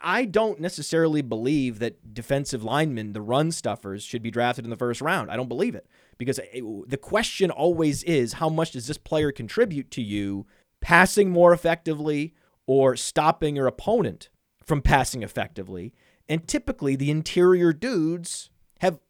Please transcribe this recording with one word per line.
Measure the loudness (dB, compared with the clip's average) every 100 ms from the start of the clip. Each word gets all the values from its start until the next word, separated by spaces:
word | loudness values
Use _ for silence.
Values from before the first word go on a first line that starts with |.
I | -4 -2
don't | 0 0 0 -2
necessarily | -6 -8 -2 0 2 0
believe | -4 -4 -2 0 -2 -4
that | -6 -8 -16
defensive | -12 -4 -2 -2 -6
linemen, | -4 -2 -2 -4 -8
the | -8
run | -2 0 0
stuffers, | -2 -6 -6 -8 -10
should | -8 -8
be | -4
drafted | 0 0 -2
in | -6
the | -4
first | -4 -2
round. | -2 -2 -4
I | -6
don't | -4
believe | -2 -4
it. | -4 -14 _ _ -8
Because | -4 -4
it, | -6 -10 -10 -10 -8
the | -8
question | -2 -2 -2 0 -2
always | 2 0 2 0 0
is, | 0 0 0
how | 0 -2
much | 0 -2
does | -4 -10
this | -10
player | -4 0 0
contribute | -2 -4 0 0 -2 -8
to | -6
you | -4 -2 -2 -4 -8 _ _ _
passing | 4 6 6 4 4
more | 8 8
effectively | 8 4 0 -2 -4 -2 -2 -4 -10 _ _ 0
or | 4 4 2
stopping | -2 0 2 2 0 0
your | 0
opponent | 0 0 0 0 -4 -16 _ _ _
from | -4 0
passing | 4 4 4 -4
effectively. | -8 -6 -8 -8 -10 -10 -10 -14 _ _ -6
And | -4 -2
typically, | -4 -4 -4 -2 0
the | 0
interior | 0 0 4 6 6 4
dudes | 2 0 0 0 -2 -6 -12 -14 _ _ _
have | -2 -2